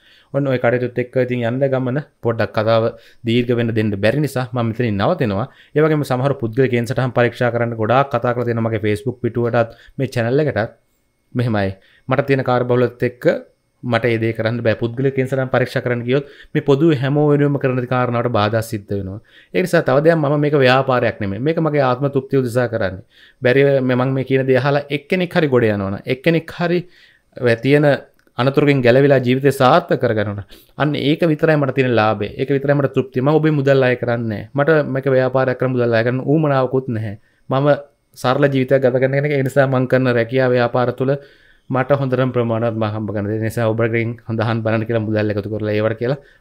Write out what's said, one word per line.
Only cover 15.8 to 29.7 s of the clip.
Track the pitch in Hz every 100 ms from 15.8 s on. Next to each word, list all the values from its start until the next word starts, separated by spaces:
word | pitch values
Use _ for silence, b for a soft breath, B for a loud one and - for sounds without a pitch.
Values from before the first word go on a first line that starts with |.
කරන්න | 123 120
ගියොත් | 120 139 143 B B
මේ | 147
පොදුවේ | 143 139 165 135
හැමෝ | 135 147 151
වෙනුවෙන්ම | 143 143 139
කරන | 131 127 123
කාරණාවට | 127 123 117 123
බාධා | 110 104 110
සිද්ධ | 110 107 98
වෙනවා. | 101 95 98 b b b
ඒ | 180
නිසා | 180 170
තව | 131 135
දෙයක් | 160 165
මම | 143 147
මේක | 147
ව්‍යාපාරයක් | 147 127 131 131 123 117 -
නෙමෙයි. | 101 101
මේක | 147 165
මගේ | 156 147 131
ආත්ම | 123 139
තෘප්තිය | 135 131 135
උදෙසා | 123 123 117
කරන්නේ. | 113 95 92 - b b b
බැරි | 123 135 139 139
මේ | 127 123
මම | 131
මේ | 135 123
කියන | 135 131
දේ | 127
අහලා | 143 143 -
එක්කෙනෙක් | 143 - 185 175
හරි | 180 151
ගොඩ | 123 113
යනවනම්, | 101 98 101 -
එක්කෙනෙක් | 131 165 165 160
හරි | - 175 175 - b b b b - 123 117
තියෙන | 131 147 151 131 - _ _ -
අනතුරකින් | 131 143 143 139
ගැලවිලා | 120 127 139 131
ජීවිතය | 123 131 139
සාර්ථක | 135 127